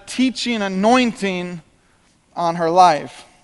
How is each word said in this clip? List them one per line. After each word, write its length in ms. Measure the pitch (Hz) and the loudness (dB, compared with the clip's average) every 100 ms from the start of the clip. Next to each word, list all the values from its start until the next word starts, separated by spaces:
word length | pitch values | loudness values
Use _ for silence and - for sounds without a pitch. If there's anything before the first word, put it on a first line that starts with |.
| - | -8
teaching 560 | - 262 - 240 233 | -4 -2 -2 -6 -4
anointing 1000 | 196 190 214 254 240 - 196 180 180 180 - _ _ _ _ _ _ - | -4 -2 2 2 2 -2 -6 -6 -8 -12 -18 _ _ _ _ _ _ -6
on 220 | 170 170 | -4 -2
her 120 | 165 | 0
life. 540 | 180 180 151 135 - - _ | 6 6 4 -4 -18 -20 _